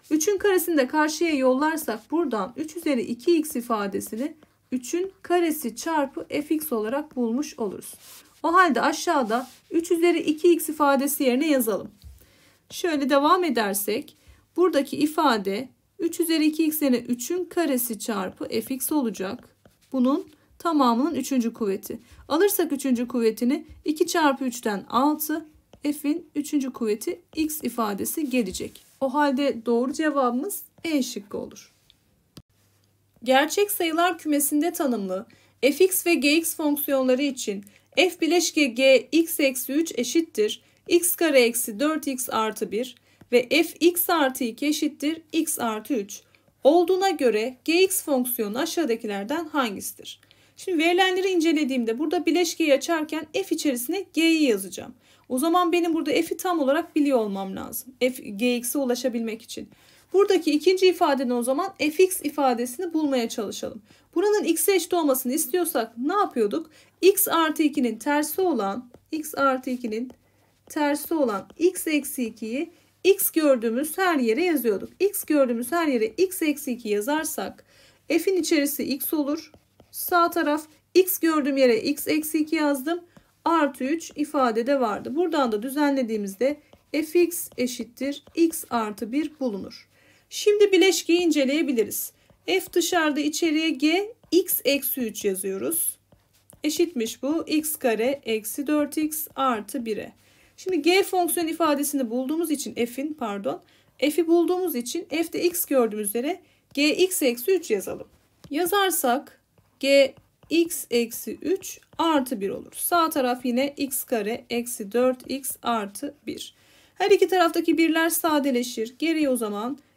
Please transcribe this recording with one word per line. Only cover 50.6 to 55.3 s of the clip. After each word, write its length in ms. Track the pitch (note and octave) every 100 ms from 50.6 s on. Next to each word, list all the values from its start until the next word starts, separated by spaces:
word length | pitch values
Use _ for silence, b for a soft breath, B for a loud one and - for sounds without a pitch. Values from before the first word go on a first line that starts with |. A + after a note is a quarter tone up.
| - F4
verilenleri 440 | E4 F4 F#4 F#4 F#4+
incelediğimde 720 | F#4 D#4+ D4+ C#4+ C4 A3+ A3+
burada 260 | D#4 F4+ D4+
bileşkeyi 480 | E4 F4 - D#4
açarken 540 | C#4 - E4 D4+ D#4 D#4+
f 220 | - F#4+ D#4+
içerisine 500 | D4+ A#3+ B3 F#4 F#4+
g'yi 300 | - E4 D#4+
yazacağım. 500 | C#4+ G3+ F#3+ - - - b b
O 80 | b